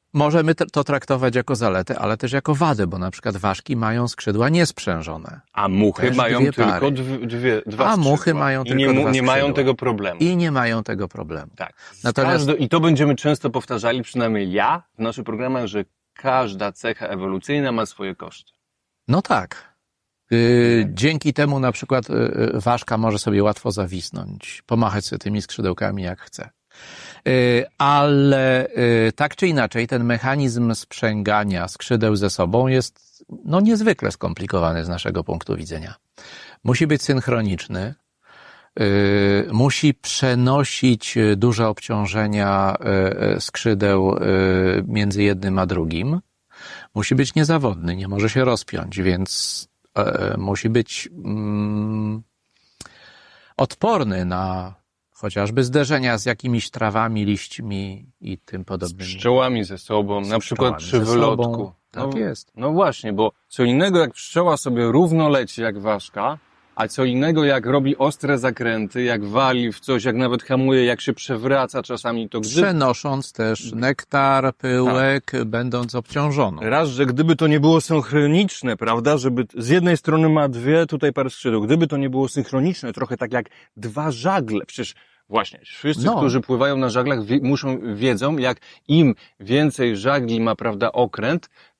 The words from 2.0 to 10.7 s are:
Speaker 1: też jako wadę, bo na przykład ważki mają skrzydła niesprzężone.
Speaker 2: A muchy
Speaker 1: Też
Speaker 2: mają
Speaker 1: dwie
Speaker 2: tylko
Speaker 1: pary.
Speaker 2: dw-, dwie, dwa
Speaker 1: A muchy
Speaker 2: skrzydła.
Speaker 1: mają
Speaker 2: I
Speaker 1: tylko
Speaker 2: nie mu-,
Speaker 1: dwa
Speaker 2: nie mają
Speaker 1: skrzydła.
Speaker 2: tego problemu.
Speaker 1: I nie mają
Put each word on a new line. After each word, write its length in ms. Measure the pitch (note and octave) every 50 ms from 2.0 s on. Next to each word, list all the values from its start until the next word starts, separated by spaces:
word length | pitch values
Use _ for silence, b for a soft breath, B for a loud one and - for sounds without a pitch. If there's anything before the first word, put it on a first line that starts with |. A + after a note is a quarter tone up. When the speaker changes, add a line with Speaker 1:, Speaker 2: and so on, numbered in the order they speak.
| - G#2 A2
Speaker 1:
też 140 | A2 - A#2+
jako 240 | B2+ C#3 - - D3+
wadę, 320 | C#3 E3+ D#3+ C#3 G#2+ G2
bo 100 | F2 -
na 140 | F2+ F2+ F#2+
przykład 260 | - - - A#2 G2
ważki 380 | F#2+ F#2+ G2+ F#2+ - - - C3+
mają 320 | A#2 A2+ A2 A2+ A#2+ A#2+
skrzydła 420 | A#2 - - - A2 G2 G#2+ A#2 C3
niesprzężone. 920 | D#3+ F3 E3+ D3+ - - - G#2 F2 E2 D#2 D#2+ D#2 D#2+ E2 - - - - _ -
Speaker 2:
A 140 | - G2+ G2
muchy 380 | F#2 F#2+ G#2+ G2+ F#2 - -
Speaker 1:
Też 100 | B2+ B2
Speaker 2:
mają 220 | B2+ B2 A#2 A#2 B2
Speaker 1:
dwie 120 | C3+ C#3+ C3+
Speaker 2:
tylko 180 | - A2+ G2+
Speaker 1:
pary. 200 | F#2+ F2+ C3+ C#3+
Speaker 2:
dw-, 360 | C#3 C3 C3 C3 C3+ B2 A#2
dwie, 340 | A#2+ A#2 A#2+ B2 B2 A2 G#2+ -
dwa 200 | G#2+ G#2 A2 C#3
Speaker 1:
A 120 | G3 A3
muchy 200 | F#3+ D3+ C3+ C#3+
Speaker 2:
skrzydła. 220 | C#3+ - E3+ D#3+ D3 C#3+
Speaker 1:
mają 200 | C#3 C3+ C3+ C3
Speaker 2:
I 40 |
Speaker 1:
tylko 120 | A#2+ B2+ C3+
Speaker 2:
nie 80 | C3+ C3+ C3
mu-, 80 | C3+
Speaker 1:
dwa 100 | D3 C3+
Speaker 2:
nie 100 | C3 C3
mają 200 | B2+ B2+ C3 C3+ C#3
Speaker 1:
skrzydła. 120 | C#3+ C#3
Speaker 2:
tego 200 | C#3+ C3+ C3 B2+
problemu. 440 | - B2 B2 A2+ G2+ G2+ F#2+ F2 E2+
Speaker 1:
I 160 | D#3 F3 F3+
nie 160 | F3 E3+ E3
mają 320 | C#3+ C3 B2 A#2